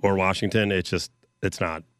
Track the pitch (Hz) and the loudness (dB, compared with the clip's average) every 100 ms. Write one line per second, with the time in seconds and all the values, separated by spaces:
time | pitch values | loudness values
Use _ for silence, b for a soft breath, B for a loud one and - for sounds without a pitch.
0 | 101 98 92 95 101 113 101 95 - 87 | 2 2 2 0 0 0 2 0 -2 -4
1 | - _ _ _ 98 - 87 80 - | -6 _ _ _ -6 -2 -4 -4 -10